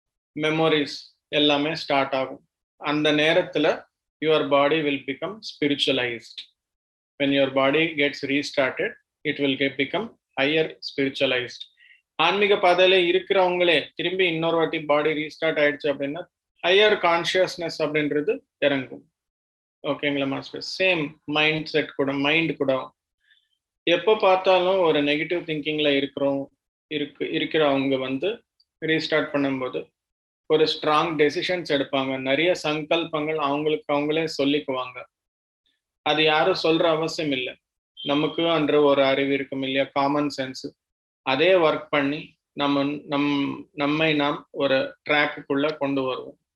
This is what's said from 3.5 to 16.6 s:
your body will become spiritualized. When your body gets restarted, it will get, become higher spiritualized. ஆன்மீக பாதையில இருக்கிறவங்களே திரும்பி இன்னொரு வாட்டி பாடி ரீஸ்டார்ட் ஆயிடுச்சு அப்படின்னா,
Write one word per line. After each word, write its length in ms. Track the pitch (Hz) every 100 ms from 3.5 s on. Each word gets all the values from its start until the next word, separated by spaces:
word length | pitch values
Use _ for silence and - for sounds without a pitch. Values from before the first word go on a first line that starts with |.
| 151 151 226 - _ _ -
your 220 | 156 151
body 380 | 139 139 143 160
will 220 | 147 139 131
become 340 | - 170 220
spiritualized. 1000 | - - 147 139 - 131 123 117 - - - _ _ _ _ _ _ -
When 120 | 139
your 180 | 139 135
body 300 | 135 135 151 165 151
gets 260 | 143 139
restarted, 720 | 135 143 139 - 131 139 208 - _ _ 151
it 120 | 143
will 180 | 139 131
get, 180 | 139 135
become 400 | 135 170 226 - _ -
higher 380 | 139 160 156 -
spiritualized. 840 | - - 135 - 135 127 120 - - _ - _ _ -
ஆன்மீக 400 | 165 202 202 202
பாதையில 400 | 185 180 185 190 175
இருக்கிறவங்களே 840 | 185 - 196 180 180 175 151 - -
திரும்பி 320 | 165 185 185
இன்னொரு 280 | 160 165 165
வாட்டி 280 | 156 160
பாடி 280 | 147 147 151
ரீஸ்டார்ட் 480 | 151 156 - 160 156
ஆயிடுச்சு 280 | 147 139 151
அப்படின்னா, 380 | 139 139 160 180 _ _ _